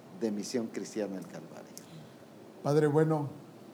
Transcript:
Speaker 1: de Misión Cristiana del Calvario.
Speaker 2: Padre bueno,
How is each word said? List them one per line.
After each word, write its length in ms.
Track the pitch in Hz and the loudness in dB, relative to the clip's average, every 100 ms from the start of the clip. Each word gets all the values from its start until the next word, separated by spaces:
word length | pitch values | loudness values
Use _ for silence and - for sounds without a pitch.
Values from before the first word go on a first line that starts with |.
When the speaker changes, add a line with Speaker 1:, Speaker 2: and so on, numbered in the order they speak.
| - - | -16 -2
Speaker 1:
de 100 | 113 | 0
Misión 360 | 104 95 123 110 | 0 0 -2 -2
Cristiana 480 | 107 98 110 101 95 | -4 -4 -2 -2 -2
del 120 | 82 | -8
Calvario. 380 | 82 - - - - - - - - - - - - | -10 -12 -14 -14 -16 -16 -16 -16 -18 -18 -18 -18 -4
Speaker 2:
Padre 240 | 143 151 151 | 4 6 8
bueno, 420 | 147 160 156 143 - - - - | 8 6 4 0 -6 -14 -18 -18